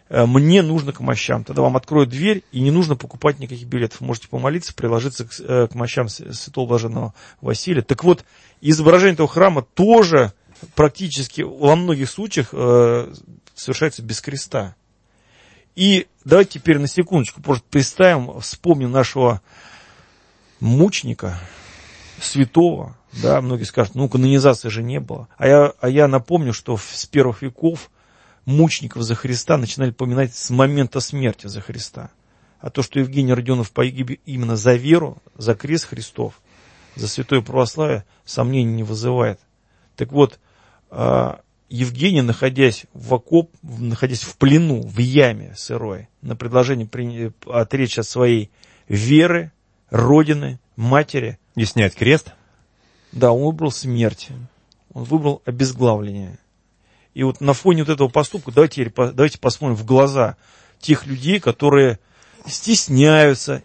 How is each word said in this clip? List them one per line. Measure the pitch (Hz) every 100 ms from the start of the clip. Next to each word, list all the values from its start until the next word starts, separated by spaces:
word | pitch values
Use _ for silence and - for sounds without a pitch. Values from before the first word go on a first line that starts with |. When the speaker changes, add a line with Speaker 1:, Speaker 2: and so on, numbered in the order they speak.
| _
Speaker 1:
э, | 131
«Мне | 120 127 151 190
нужно | 160 160 139
к | -
мощам». | 127 120 - 120
Тогда | 113 135
вам | 131 127
откроют | - 151 135
дверь, | 127 190 202 _
и | 127
не | 135
нужно | 160 170
покупать | 139 - - 151 143
никаких | 131 123 120
билетов. | 127 117 -
Можете | 127 120 -
помолиться, | 127 127 165 -
приложиться | - 117 117 131 -
к | 113
с-, | -
э, | - 127 117
к |
мощам | 120 120 - 117
с-, | - -
святого | 113 - 139 123
Блаженного | 120 113 113 117 - - _
Василия. | 131 113 - 160
Так | 110 127
вот, | 170 175 - _ _ _
изображение | 147 156 156 180 190
этого | 165 151
храма | - - 151
тоже | 120 - 202 233 190 156 113 - _ _ - -
практически | 151 - 190 139 131 -
во | 151 135 143
многих | 160 180 147 131
случаях, | - 214 - 120
э, | 139 123 120 120 120 - - _ - _ -
совершается | - 131 156 -
без | 113 113
креста. | - 139 - 127 98 - _ _ _ _ _ _ _ _ _
И | - 190 190 - _
давайте | 135 170 202 147
теперь | 160 147
на | 143
секундочку | - 175 175 117 -
просто | - 127 -
представим, | 143 131 - 185 160 123 -
вспомним | 113 - 175 151 127
нашего | 131 120 135 123 107 _ _ - - _ _ _ _ _ _ _ _
мученика, | 113 127 190 - 127 113 98 87 87 - - - - - - -
святого, | - 139 131 - 175 165 - - _
да, | 120 117 139
многие | 127 123
скажут, | 113 - 104
«Ну, | 127 135
канонизации | 131 131 139 139 120 113
же | 107
не | 117 143
было». | 127 110 113 _
А | 135
я, | 143 143 -
а | 127
я | 139 143
напомню, | 135 117 175 139
что | 110 - 113
в-, | -
с | - -
первых | 143 127 110
веков | 135 - 165 165 - _ _ _ _ _ -
мучеников | 143 160 - 123 123
за | 113
Христа | 117 131 120 - 156
начинали | 117 - 131
поминать | 113 127 123 131
с | - -
момента | 123 135 143 131 135
смерти | - 143 127 - 104
за | 107
Христа. | - 120 - - 127 _ _ _ _ _
А | -
то, | -
что | 127 139
Евгений | 131 135 131
Родионов | 123 120 127 110
погиб | - 127 131 127 135
именно | - 131 117 113
за | 110
веру, | 123 131 165 147 - _ _
за | 110
крест | 104 139 160 -
Христов, | 120 110 - 113 - _ _ _ _ _
за | - 110
святое | - 123 135
православие, | 117 131 120 - 151 120 - _
сомнений | _ - 123 131 117
не | 113
вызывает. | 107 110 117 123 117 95 _ _ _ _ _ -
Так | 123
вот, | 143 139 - _ _ _ _ _
а, | - 120 127 123 - _ _ _
Евгений, | 123 123 120 175 175
находясь | 120 113 131 131 131 107 -
в | - 117
окоп-, | 127 - 165 165 _
находясь | - 117 117 113 131 123
в | - -
плену, | 139 151 165 127
в | 113 104
яме | 123 139 131 107 95 98
сырой, | - 120 113 95 107 _
на | 135 117
предложение | 120 127 127 131 110
при-, | 123 120 117 117 - -
отречься | 120 113 135 127 -
от | 107
своей | 127 123 117 104 _ _ _ _
веры, | 104 113 151 170 170 165 _ _ _ _
родины, | 110 120 151 151 147 143 123 _ -
матери. | 113 139 151 139 113 - _ -
Speaker 2:
И |
снять | 110 - 101
крест? | - 117 151 - _ _ _ _ _ _ _ _
Speaker 1:
Да, | - 123
он | 120 143
выбрал | 160 160
смерть. | - 131 120 113 98 - 131 123 _ _ _ _
Он | 131
выбрал | 120 156 147 143
обезглавление. | - 123 131 127 123 107 104 101 95 - _ _ _ _ _ _ _
И | -
вот | 131 123
на | 139
фоне | 135 190 165
вот | 147
этого | 147 135
поступка | 143 147 196 139
давайте | 120 156 -
теперь | 113
по-, | - 123
давайте | 131 147 -
посмотрим | 127 - 147 113
в |
глаза | 110 131 139 139 113 - _ _ _ _
тех | - 147 143
людей, | 131 139 196
которые | - - 147 139 131 110 _ _ _ _ -
стесняются | - - 226 - 131 147 156 151 131 - 135